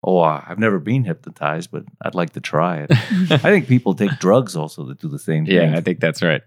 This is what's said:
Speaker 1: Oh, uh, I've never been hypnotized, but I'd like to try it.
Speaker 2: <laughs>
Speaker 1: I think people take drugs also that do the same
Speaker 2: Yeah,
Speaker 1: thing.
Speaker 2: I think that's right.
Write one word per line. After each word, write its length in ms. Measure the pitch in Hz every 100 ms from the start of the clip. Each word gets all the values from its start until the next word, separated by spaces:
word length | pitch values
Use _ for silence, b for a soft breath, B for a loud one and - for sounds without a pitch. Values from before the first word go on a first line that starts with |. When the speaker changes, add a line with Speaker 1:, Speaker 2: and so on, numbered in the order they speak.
Speaker 1:
Oh, 160 | 104 92
uh, 240 | 80 76 71
I've 100 | 87
never 200 | 110 98
been 240 | 76 127
hypnotized, 640 | 110 82 - - 73 78 85
but 120 | 78 - _
I'd 140 | - 90
like 160 | 85
to 60 | -
try 360 | - 76 87 82
it. 140 | 73
Speaker 2:
<laughs> 400 | 117 - 196 180
Speaker 1:
I 60 | 151
think 300 | 151 202 127
people 260 | 123 110
take 240 | 92 101 76
drugs 360 | 92 113 113 85
also 280 | 78 - 69
that 140 | 67
do 80 | 80
the 120 | 71
same 260 | - 78 80
Speaker 2:
Yeah, 160 | 92
Speaker 1:
thing. 140 | 80 78
Speaker 2:
I 60 |
think 180 | 87 87
that's 220 | 82 78
right. 180 | 87 76